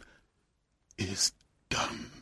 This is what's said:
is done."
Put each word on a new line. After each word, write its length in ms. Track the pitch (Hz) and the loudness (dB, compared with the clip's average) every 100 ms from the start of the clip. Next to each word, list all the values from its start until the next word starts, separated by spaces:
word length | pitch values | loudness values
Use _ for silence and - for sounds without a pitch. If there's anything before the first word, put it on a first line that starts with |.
| - - _ _ _ _ _ _ _ - | -20 -20 _ _ _ _ _ _ _ -4
is 340 | 95 98 - - _ _ - | -2 2 2 2 _ _ -4
done." 420 | - - - - - | 0 0 -2 -10 -16